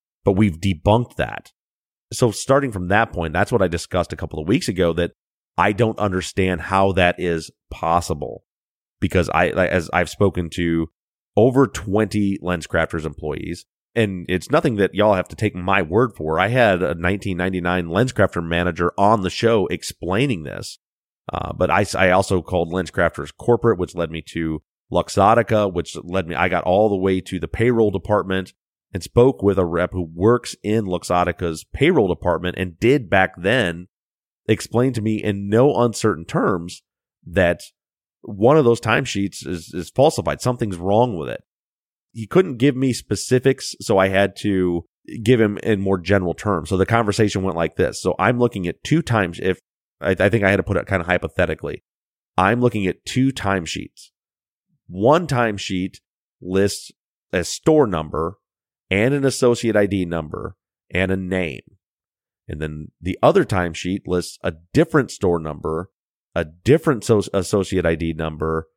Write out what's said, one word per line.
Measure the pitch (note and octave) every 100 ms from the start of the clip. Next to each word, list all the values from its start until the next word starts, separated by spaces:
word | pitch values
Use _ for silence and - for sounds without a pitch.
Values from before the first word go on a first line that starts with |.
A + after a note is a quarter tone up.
| _ _
but | G2+
we've | F#2+ G#2+ D#2+
debunked | G2 D#2+ G2+ A2+ A#2+ -
that. | A#1+ - - _ _ _ _ _ _
So | - A#2+
starting | - - C#3 C#3
from | G#2 F2+
that | G#2 A2+
point, | F2+ E2
that's | E2+ G2
what | A#2+
I | F#2
discussed | E2+ - F2+ E2+
a | E2
couple | E2 D#2
of | D#2
weeks | C3 -
ago, | F2+ E2+
that | E2 E2+ - _ _ _ -
I | G2+
don't | G2+ A2+ -
understand | G#2 F#2 - - F#2 F2
how | - F#2+ G2
that | F#2 F2+ -
is | F2 E2 - _ _
possible, | - E2 E2+ - D2+ B1 - _ _ _ _ _ _
because | F2+ F#2 E2
I, | E2 F2
like, | F2+ F2+
as | F2+ D#2+
I've | F2+ F2
spoken | - G2 F2+ E2
to | - E2+ E2 D#2+ _ _ _ _ -
over | A#2+ B2+ B2
twenty | - - G2+ G#2+ G#2+ G2+ G2
LensCrafters | F2+ F2 - E2+ D#2+ E2+
employees, | D2+ - D#2 C#2 - F2 - _ _
and | A#2 G#2+ F#2 D#2+
it's | F2+ -
nothing | D#3 D#3+ G#2
that | F#2+
y'all | F#2 G#2
have | F#2+ -
to | -
take | G#2+
my | F2+ F2+ G2
word | D#2 G2+ B2 -
for. | D#2 D#2+
I | G2+
had | B2+ A2 F2+
a | E2
nineteen | E2 F2 G2 G2+ F2
ninety-nine | F#2 F#2 F2 F2+ E2
LensCrafter | F2+ B2+ - F#2+ F2
manager | E2 E2+ F2 E2 F2 -
on | G2+ A2
the | F2+
show | - A2+ A2+ F2+
explaining | F2 - - E2+ G2 C#3+ F#2
this, | C#2+ G1+ - - _ _ _ _ -
uh, | - -
but | - F2+
I | F2
s-, | G#2
I | - F#2
also | F#2 - F#2
called | - F2+ E2+
LensCrafters | F2+ E2 - E2+ - C#2 -
corporate, | - A#2+ A#2 F2+
which | F2
led | E2+ D#2+
me | E2 -
to | E2+ D#2+ D#2 - _ _
Luxottica, | F2 - G#2 G2 A#2 G#2+ G#2+ G2+
which | F2 E2 E2
led | E2+ F#2 E2
me, | D2+
I | F2+
got | F2
all | - F#2+ G#2+
the | G2
way | F#2+ F#2+
to | - F2+
the | D#2+
payroll | - A#2 A#2 G#2
department | F#2+ - G#2 F#2 F#2+ F#2 _ _ _ _
and | F#2
spoke | - A#2+ C3 -
with | G2+ F#2+
a | F2
rep | E2+ F2+
who | F#2 D#2+
works | E2+ G#2 A#2+ - -
in | G#2 A2 G2
Luxottica's | F2 - F2+ F2 - F2 D#2+
payroll | - - D3+ E3 F#2+
department | - F2 E2 F2 -
and | F#2 E2
did | A#2 C#3+ G2
back | G2 F#2 -
then | F#2 B2+ F2+ E2+ F2+ _ _ _ _ _ -
explain | G#2+ - A#2 C3
to | A#2
me | G#2+ G#2+
in | G#2 G2+ G2+
no | A2 C#3 F#2+
uncertain | A#2+ - A2 D#2+
terms | E2 E3 F#3+ F2+ F2 - _ _ _ _
that | - F2 F2 F2 - _ _ _ _ _
one | - G2+ A#2 D#3
of |
those | A#2+ A#2
timesheets | A2 C3+ C3 G2 G2 - C#2+
is, | F2 -
is | F2 E2
falsified. | - D3+ - D#2+ D2
Something's | B2 B2+ G#2+ F2
wrong | F2+ G#2+ B2 F2+
with | B1+
it. | A1 - _ _ _ _ _ _
He | A2+ G#2+
couldn't | F3+ F#3 A#2
give | C#3
me | B2+ C3
specifics, | A2+ - G2+ - B2+ C3+ C3 - -
so | - G2
I | F#2+
had | F#2+ G2 -
to | G#2+ F#2+ F2+ E2+ - _ - -
give | G#2+ B2
him | G#2 G#2
in | - G2+
more | G2 F#2+
general | E2+ G2+ F2+
terms. | D#2+ G#2 F2 D2+
So | F#2
the |
conversation | F#2+ A#2 G#2 G2+ G#2+ G2
went | F#2+ E2
like | E2+ -
this. | C#2+ -
So | F#2 -
I'm | G2 A#2+
looking | A#2+ G2+ F2
at | -
two | - D#3+
times, | - A2+ F2 E2+
if | F#2 F2+ _ _ _ _
I, | D2+ F#2+
I | G2
think | G2+
I | G2
had | G2
to |
put | F2+ F#2+
it | -
kind | F#2+
of | E2+
hypothetically. | F2+ - - E2+ D#2 C#2+ D2+ _ _ _ _ _ -
I'm | F#2+ A#2+
looking | B2 A2 F#2
at | -
two | - B2 C3+
timesheets. | C3 G2+ F#2+ D#2+ - - - - _ _ _ _ _ _ _ -
One | F2+ A2+ E3 E3
timesheet | B2 A2+ G2+ - F#2 F#2+ - _ _ _ _
lists | F2+ F#2+ G2+ - - _ _ _ _
a | F2+
store | E2+ - - D#3 A#2+
number | E2 D#2 D2+ E2 - _ _ _ _ _
and | F#2+ A#2+
an | C#3+
associate | C3+ - B2 A#2 A2+ G#2
I | G2+
D | G2
number | F2 E2 D2+ - - - _ _ _
and | F2 F#2+
a | F#2+
name. | F#2 F#2 E2+ B1 - _ _ _ _ _ _ _ -
And | D2+
then | D#2 D2+ D2+ _
the | - -
other | C3 C3+
timesheet | C#3+ F#2+ F2 D#2+ F2+ G2 -
lists | F2+ - -
a | F#2 D#2+ E2+
different | D3 E3 D3+ A#2+
store | - F#2+ E2+
number, | D#2 D2+ D#2+ D#2+ F#2 _ _ _ _
a | F2
different | D#2 E2+ A2 D#3+ E3 A#2
so-, | - G#2+ -
associate | G2 F2+ G#2 F#2 F#2 E2+
I |
D | D#2+ E2
number, | D#2 D#2+ D#2 D#2+ D#2+ D#2+